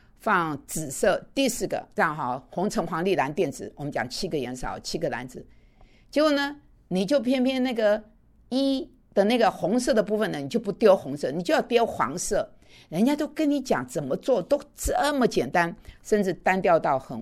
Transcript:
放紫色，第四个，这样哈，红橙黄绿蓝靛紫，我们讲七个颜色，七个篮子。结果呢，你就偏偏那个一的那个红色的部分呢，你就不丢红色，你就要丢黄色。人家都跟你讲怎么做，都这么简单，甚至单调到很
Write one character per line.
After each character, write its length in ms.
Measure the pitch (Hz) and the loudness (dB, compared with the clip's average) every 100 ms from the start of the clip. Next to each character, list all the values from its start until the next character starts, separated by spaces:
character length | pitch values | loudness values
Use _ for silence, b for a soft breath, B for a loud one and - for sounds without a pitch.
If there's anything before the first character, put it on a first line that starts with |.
| b _ | b _
放 380 | 226 190 160 143 - | 0 2 0 -4 -6
紫 240 | 165 143 | -8 -6
色， 320 | - 196 170 - - | 0 0 0 -2 -2
第 140 | 269 | 0
四 180 | - 196 | 0 -4
个， 180 | - - | -6 -6
这 80 | - | -2
样 140 | 170 151 | -2 0
哈， 260 | 127 131 - | -4 -6 -8
红 200 | - 180 | -4 -2
橙 180 | 156 135 | -2 -4
黄 160 | 165 | -2
绿 100 | 190 160 | 0 0
蓝 180 | 135 | 0
靛 180 | 151 160 | -2 -4
紫， 200 | - 190 - | -4 -12 -10
我 80 | |
们 80 | 147 | -8
讲 180 | 135 110 | -6 -6
七 200 | - 185 | -6 -4
个 80 | 156 | -4
颜 180 | 120 127 | -6 -8
色， 240 | 104 98 | -8 -8
七 160 | - 165 | -8 -4
个 120 | 160 | -4
篮 180 | 117 131 | -6 -10
子。 180 | - - b b b b b b | -14 -18 b b b b b b
结 120 | 277 | 2
果 100 | 302 | 4
呢， 300 | 285 285 294 - _ _ | 2 0 -6 -18 _ _
你 180 | 180 196 | -2 2
就 140 | 285 | 2
偏 240 | 233 262 | 2 2
偏 180 | 254 262 | 2 0
那 120 | 254 | 0
个 280 | 226 214 214 - _ _ _ _ | 2 2 2 -2 _ _ _ _
一 420 | 254 277 262 - - _ | -2 0 -2 -6 -14 _
的 120 | - 202 | 2 4
那 120 | 240 | 4
个 140 | 190 | 2
红 260 | 180 170 240 | 2 0 0
色 160 | 277 | 2
的 80 | 233 | 2
部 160 | 202 214 | 2 0
分 140 | 202 | -2
呢， 80 | 156 | -2
你 80 | 139 | -4
就 100 | 160 | -4
不 140 | 202 | -4
丢 240 | 185 214 185 | 4 6 6
红 200 | 139 143 | 2 -6
色， 140 | 147 | -4
你 140 | 156 | -4
就 100 | 180 | 0
要 80 | 302 | 0
丢 240 | - 226 226 | 2 2 2
黄 320 | - 120 170 | 0 -2 -2
色。 320 | - 180 - - b b b | -2 -2 -4 -10 b b b
人 140 | 160 | 0
家 120 | 247 294 | 2 2
都 100 | 302 | -2
跟 220 | - 302 | -2 0
你 100 | 285 | 0
讲 260 | 254 156 135 | 0 -2 -2
怎 160 | 160 | -6
么 120 | 135 165 | -4 -4
做， 240 | - 226 | 0 0
都 200 | 175 285 - - | 2 -2 -2 -6
这 380 | - - 285 | -2 0 0
么 140 | 285 226 | 2 2
简 220 | 185 135 | 2 0
单， 260 | 180 170 - b b | 0 0 -4 b b
甚 180 | - 214 | -2 0
至 100 | 190 | 0
单 280 | 165 196 185 | -2 0 2
调 160 | 190 165 | 4 4
到 220 | 165 135 | 4 -2
很 200 | - 117 | -4 -10